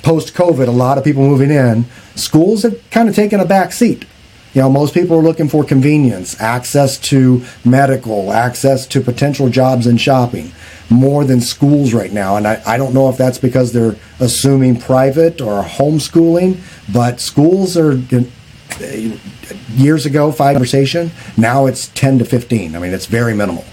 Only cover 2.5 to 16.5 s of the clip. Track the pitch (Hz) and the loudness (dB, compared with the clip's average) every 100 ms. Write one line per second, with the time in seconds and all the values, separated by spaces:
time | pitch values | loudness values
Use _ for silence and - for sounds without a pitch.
2.5 | 220 233 196 _ 226 233 202 208 202 180 | 2 -2 -4 _ 0 0 2 0 0 0
3.5 | 196 175 - 233 - - - - - - | 0 0 0 0 0 -10 -20 -20 -20 -4
4.5 | 135 135 139 147 180 175 165 160 165 151 | 0 2 2 2 0 2 2 2 0 -2
5.5 | 151 139 139 139 151 135 95 92 - 110 | 0 2 2 2 2 2 -2 -10 -6 -4
6.5 | 123 123 143 135 - - 135 127 123 123 | -4 -2 0 0 -2 -2 2 4 2 -2
7.5 | - 120 127 139 131 117 104 95 107 123 | -4 0 2 2 -2 -4 -6 -2 -2 -2
8.5 | 117 135 135 - 139 131 123 143 135 135 | -2 0 0 -2 -4 -4 -2 -4 0 0
9.5 | 120 131 127 120 117 - 135 120 90 80 | 2 0 2 2 2 2 0 0 -6 -12
10.5 | - - - - 117 131 143 139 127 117 | -18 -20 -20 0 2 4 2 0 0 -2
11.5 | - 143 147 139 113 95 104 95 101 107 | -2 2 2 2 0 -2 -4 -2 0 0
12.5 | 110 - 117 135 131 135 127 131 127 131 | -2 -2 -2 0 2 2 2 -2 -2 -2
13.5 | 131 123 120 113 101 - - 123 - 139 | 0 0 0 0 -2 -14 -4 -2 0 0
14.5 | 135 131 120 - 131 135 139 165 170 117 | 2 2 0 0 0 2 2 0 0 -6
15.5 | 101 95 - 143 156 - 165 165 170 185 | -4 -6 -2 0 0 0 2 2 2 0